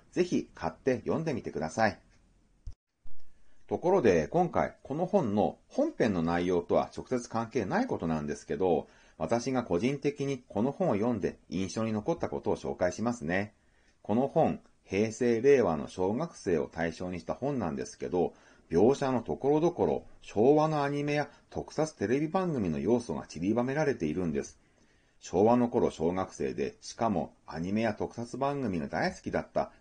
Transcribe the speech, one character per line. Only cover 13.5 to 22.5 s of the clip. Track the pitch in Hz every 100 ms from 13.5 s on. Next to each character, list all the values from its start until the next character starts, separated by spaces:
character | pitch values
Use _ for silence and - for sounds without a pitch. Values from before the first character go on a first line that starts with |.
| - _ _ _ _
こ | - 107
の | 135
本、 | 165 131 76 - _
平 | - 95 110
成・ | 107 123 113
令 | 131 139
和 | 101 78
の | 62
小 | - 92
学 | 113 165 -
生 | - 82
を | 65
対 | - 82
象 | 82 92
に | 90
し | -
た |
本 | - 131 139
な | 92
ん | 69
で | 60
す | -
け | 65
ど、 | 87 82 - - - _
描 | 82 107 139
写 | 135
の | 127
と | 113 -
こ | 135
ろ | 151
ど | 165
こ | 160 92
ろ | 67 - -
昭 | - 98 117 151
和 | 156
の | 156
ア | 143
ニ | 143
メ | 147
や | 147 143 - _
特 | - 147
撮 | - 156 -
テ | 101
レ | 131
ビ | 156
番 | 180 185